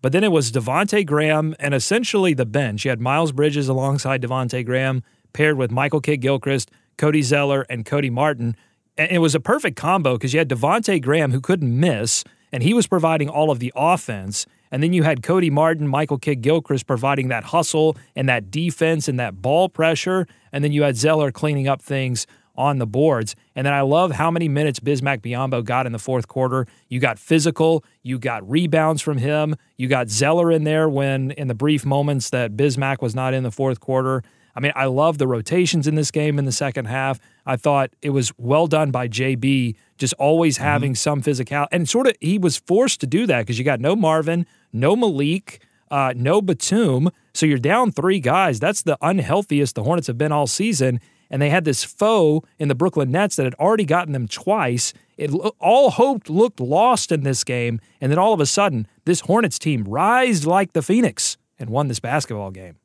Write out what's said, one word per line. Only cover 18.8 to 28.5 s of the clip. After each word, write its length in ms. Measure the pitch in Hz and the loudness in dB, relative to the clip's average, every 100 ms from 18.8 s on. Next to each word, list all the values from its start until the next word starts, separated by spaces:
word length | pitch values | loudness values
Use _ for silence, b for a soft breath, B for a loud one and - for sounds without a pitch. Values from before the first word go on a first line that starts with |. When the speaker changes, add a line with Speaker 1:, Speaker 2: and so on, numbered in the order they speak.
| 160 165 147 | 0 0 -2
Speaker 1:
and 120 | 127 | -4
that 220 | 120 92 | -4 -4
ball 280 | 120 151 185 | 0 2 0
pressure. 580 | - 160 160 - 185 170 b b | 0 0 0 -2 -2 -4 b b
And 120 | 139 | -4
then 80 | 147 | -2
you 120 | 147 | 2
had 140 | 147 120 | 0 2
Zeller 340 | 143 156 147 | 2 2 0
cleaning 360 | - 151 143 135 | -2 -4 -2 0
up 140 | 135 | -2
things 460 | - 139 131 120 - b b - | -4 -4 -4 -4 -8 b b -2
on 200 | 135 139 | -2 0
the 100 | 117 | -2
boards. 480 | 117 151 131 113 - b | 2 2 2 -2 -10 b
And 140 | - 135 | -4 -2
then 60 | |
I 80 | 143 | 0
love 320 | 139 156 185 | 2 2 2
how 180 | 131 160 | 0 0
many 160 | 170 165 | 0 0
minutes 320 | 139 151 131 | 0 0 -2
Bismack 400 | 143 143 139 135 | -2 -2 0 -4
Biyombo 420 | 120 120 131 127 | -4 -4 -2 -2
got 240 | 110 123 131 | -2 -2 -2
in 60 | |
the 80 | 117 | -6
fourth 300 | - 127 113 | -4 -4 -4
quarter. 360 | - 127 131 123 b b | -2 -2 0 -4 b b
You 140 | 123 | -2
got 180 | 127 110 | -2 -2
physical, 640 | - 160 156 - 160 165 - _ | 0 2 2 2 2 2 -2 _
you 160 | 123 131 | -8 -6
got 320 | 123 117 | -4 -6
rebounds 520 | 98 | -2